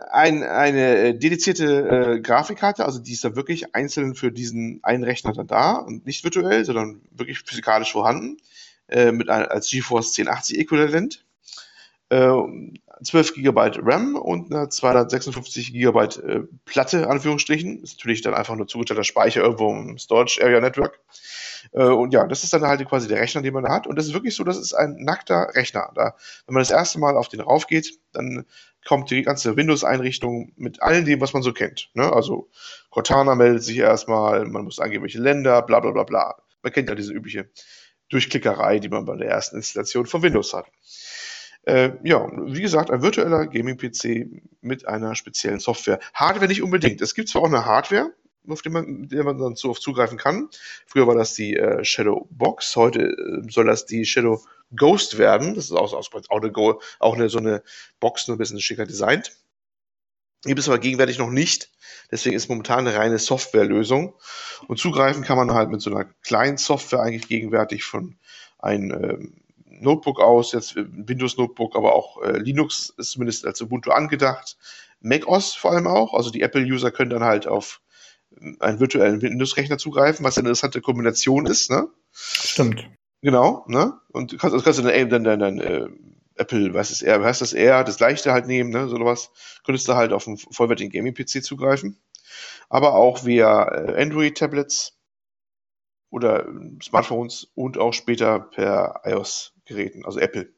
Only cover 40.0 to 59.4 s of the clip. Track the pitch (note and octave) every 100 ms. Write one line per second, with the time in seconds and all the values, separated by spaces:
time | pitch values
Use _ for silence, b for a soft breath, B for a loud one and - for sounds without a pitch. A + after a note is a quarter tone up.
40 | A#2+ E3+ E3+ A2+ - F#2 - _ B B
41 | B B B B B B - C3 B2+ -
42 | D#3+ C#3 - - - C#3 G3+ D#3 - B2+
43 | D#3+ A3 E3+ E3 D#3 B2 A#2+ B2+ B2 -
44 | A#2+ A2+ - - - _ A#2+ C3 - G#2+
45 | A2 A2+ - - G#2+ G#2 - A2+ - G2
46 | B - D#3 G3 G3 G3 F#3 F3+ C#3 G#2
47 | - - A3 - D#3+ C3+ A2+ A2 - G3+
48 | D#4+ - _ _ - D#3 D#3+ E3 - C3+
49 | C#3+ C#3 C#3+ C3+ C3 A#2 C3 A#2 - B2+
50 | A2+ A#2+ C#3 F#3+ D4+ B B B _ C3+
51 | B2 A#2 A2+ - G#2 - G#2 G#2+ - -
52 | G#2+ - - A#2+ A#2 - - A#2+ A#2 A#2+
53 | - - - - A2+ A#2 A2+ A2+ - A2+
54 | A2 - A#2 A2 b b _ A#2 D3 G3+
55 | - G#2+ G#2+ G#2+ D#3 G#3+ - E2+ G2+ -
56 | - G#2 - G#2+ A2 G#2+ G#2+ G#2 B B
57 | A2+ A#2 A2+ A2+ A2 G#2 B B B _
58 | A#2+ - - A2 G2+ G#2 - A2+ G#2+ G2+
59 | G#2 D#3+ - -